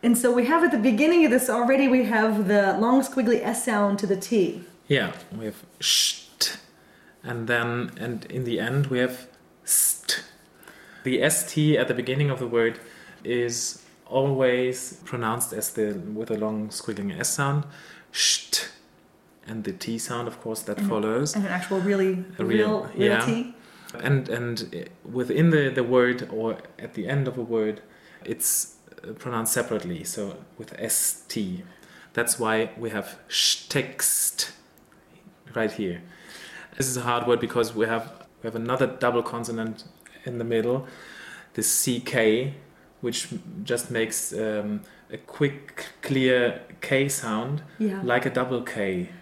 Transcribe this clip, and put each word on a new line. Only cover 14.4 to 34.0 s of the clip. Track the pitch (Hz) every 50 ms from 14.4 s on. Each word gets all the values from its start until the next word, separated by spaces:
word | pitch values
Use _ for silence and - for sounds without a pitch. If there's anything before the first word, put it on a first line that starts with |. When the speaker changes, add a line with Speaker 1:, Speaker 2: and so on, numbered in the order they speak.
| 131 127 123 127 127 127 127 127 - - - - -
Speaker 2:
pronounced | - - 120 120 110 113 120 120 -
as | 90 107 104 - -
the, | - 107 104 101 95 82 104 107
with | 107 113 113
a | 113
long | 107 110 110 110 107 107 107
squiggling | - - - - 107 101 101 101 87 87
S | 98 - -
sound, | - 143 139 139 147 147 - - - - - - - - _
sht, | - - - - - - - - - - - - - - _ _ _ _ _ _ _ _ _ _ _ _ -
and | - 113 113 101
the | 101
T | 92 92 - - 113 113
sound, | - - 120 117 120 117
of | 110 -
course, | - 110 110 110
that | - - 104 101
Speaker 1:
And, | 104 98
Speaker 2:
follows. | 113 107 104 110 110 123 143 151 -
Speaker 1:
and | 214 196
an | 190
actual | - 185 180 - 196 190
really, | 180 202 202 196 190 190 185 180 180 - - -
Speaker 2:
A | -
real, | 190 202 214 214 208 214 208 -
Speaker 1:
real, | - -
real | - - 208
Speaker 2:
yeah. | 214 202 233
Speaker 1:
T. | 233 226 233 254 - - - - - - - - - - -
Speaker 2:
And, | - 127 143 135 127 -
and | 113 120 123 120 117 107 - - - 85 - - - - - -
within | 110 127 123 123 107 139 165 170
the, | 160 151 143 135
the | 123 131 123
word | 117 127 127 123 123 123 123 120 87
or | - 110 113 113 107 - - - - -
at | - 113 -
the | 113 98 98
end | 135 143 135
of | 127 127 131
a |
word, | 117 110 117 113 107 107 107 104 - - - - - - - - -
it's, | - 117 - - - - - - - - - _ - - - -
uh, | 92
pronounced | 87 85 - 127 120 113 113 110
separately, | - 127 117 - 117 104 - 90 87 78 -
so | - - 113 101 101 - - - - - -
with | 113 - - -
S | - 113 - - - - - - - -
T. | - 113 104 92 90 90 - - - - - - - - - - _
That's | - 117 - - -
why | 117 110 110 110 113 110 - -
we | 117 113
have | 107 104 98 - - - - - - - - - - - - -
Text | - 143 127 143 - -